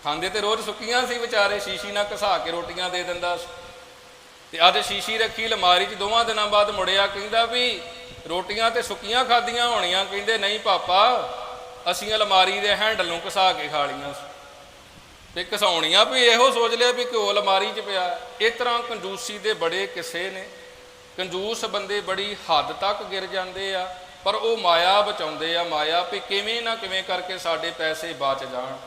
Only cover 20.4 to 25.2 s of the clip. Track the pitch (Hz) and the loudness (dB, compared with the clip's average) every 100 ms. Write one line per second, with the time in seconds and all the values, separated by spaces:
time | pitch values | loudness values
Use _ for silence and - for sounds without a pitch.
20.4 | 196 - - - - - - - 185 180 | -14 -16 -20 -20 -20 -20 -18 -8 -6 -4
21.4 | 208 226 220 202 196 208 185 190 202 202 | -4 -4 -4 -4 -4 -4 -2 -4 -4 -6
22.4 | - 156 139 156 190 208 208 190 185 190 | 0 2 2 -2 -2 -2 -4 -8 -6 -6
23.4 | 185 185 196 190 185 180 - - 196 214 | -6 -6 -4 -4 -6 -10 -16 -6 -2 0
24.4 | 220 226 180 170 180 202 208 - | 0 2 4 4 6 4 4 -2